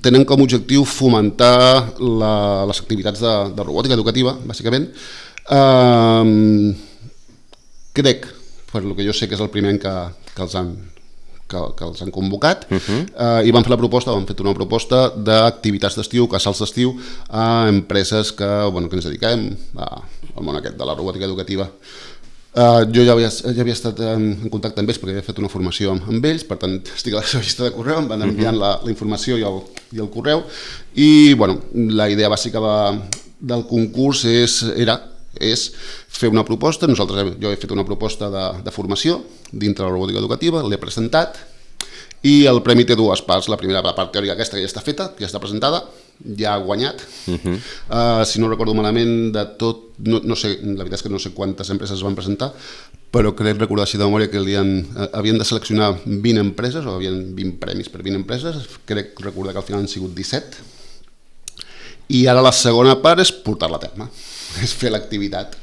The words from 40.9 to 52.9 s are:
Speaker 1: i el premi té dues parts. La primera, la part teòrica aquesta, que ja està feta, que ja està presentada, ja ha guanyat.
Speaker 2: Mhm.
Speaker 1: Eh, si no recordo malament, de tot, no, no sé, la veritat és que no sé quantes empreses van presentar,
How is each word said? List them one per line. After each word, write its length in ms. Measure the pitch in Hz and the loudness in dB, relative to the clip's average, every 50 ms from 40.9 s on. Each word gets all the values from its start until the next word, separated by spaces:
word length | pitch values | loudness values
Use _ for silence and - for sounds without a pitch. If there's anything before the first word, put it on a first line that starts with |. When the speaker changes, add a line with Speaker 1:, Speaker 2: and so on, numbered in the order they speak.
| - 117 113 117 - 160 170 - - - - - - - - - - - - - - - - - - - - | -4 -4 -4 0 0 0 0 -2 -6 -16 -18 -20 -20 -20 -20 -20 -16 -16 -16 -16 -16 -20 -20 -20 -16 0 4
Speaker 1:
i 240 | 143 143 147 143 135 | 6 6 8 8 6
el 140 | 123 120 - | 6 4 4
premi 200 | 123 120 120 120 | 4 6 6 6
té 100 | 120 120 | 4 4
dues 260 | 110 113 104 92 - | 4 4 2 2 0
parts. 260 | - - 92 95 - | 0 0 -2 0 0
La 80 | - 107 | -2 -4
primera, 260 | 101 98 95 95 95 90 | -4 -2 -2 -2 0 -2
la 80 | 92 - | -2 -2
part 160 | - 95 92 | -2 -4 -4
teòrica 220 | - 104 101 98 87 | -4 -4 -4 -4 -4
aquesta, 240 | 98 113 - 101 | -4 -6 -6 -4
que 60 | 98 92 | -6 -8
ja 20 | |
està 140 | 98 - 107 | -6 -8 -8
feta, 300 | - 151 143 - 190 175 - | -6 -6 -6 -6 -8 -10 -8
que 80 | - 104 | -10 -10
ja 40 | 92 | -8
està 80 | 104 101 | -8 -8
presentada, 440 | 98 98 104 107 127 143 160 - - - - - _ _ _ _ 143 120 104 | -8 -6 -6 -2 -2 -2 -2 -2 -6 -10 -20 -20 _ _ _ _ -14 -12 -6
ja 200 | 101 107 104 104 | -4 -2 -2 -2
ha 20 | |
guanyat. 460 | 101 95 92 101 107 123 143 - - - - - - - | -2 -2 -4 -4 -2 -4 -6 -6 -10 -16 -18 -20 -12 -6
Speaker 2:
Mhm. 260 | 92 87 82 - 90 87 104 120 - - - - - 107 | -6 -6 -4 -4 -4 -6 -6 -8 -14 -14 -14 -8 -4 -2
Speaker 1:
Eh, 320 | 117 117 120 117 113 110 | 0 2 2 2 2 0
si 140 | 107 - 110 | 0 0 0
no 80 | 113 110 | 0 0
recordo 240 | 110 110 113 110 107 | 0 -2 -2 0 0
malament, 580 | 107 107 107 110 117 117 117 117 117 113 113 | 0 0 2 2 2 2 2 0 0 -2 -2
de 140 | 107 107 104 104 - - | -2 -4 -6 -6 -6 -4
tot, 320 | 113 113 113 113 - - - - | -4 -4 -4 -6 -14 -20 -18 -6
no, 200 | 104 110 113 113 - | -2 0 0 0 0
no 120 | - 113 | -2 -4
sé, 220 | - - 104 98 - - | -2 -2 -4 -4 -4 -6
la 180 | 104 101 95 92 | -6 -6 -6 -6
veritat 100 | 87 95 | -8 -8
és 60 | 98 - | -8 -6
que 60 | 104 | -6
no 100 | 98 95 | -6 -6
sé 100 | - 95 90 | -6 -8 -8
quantes 340 | - 98 98 95 - 98 92 | -6 -6 -6 -6 -8 -6 -6
empreses 320 | 98 95 - 98 98 95 | -6 -6 -4 -6 -8 -6
van 140 | 95 98 98 | -4 -4 -6
presentar, 360 | 95 92 95 101 - 127 139 - - - - - - - - | -4 -4 -6 -4 -4 -6 -8 -8 -14 -20 -18 -18 -20 -20 -20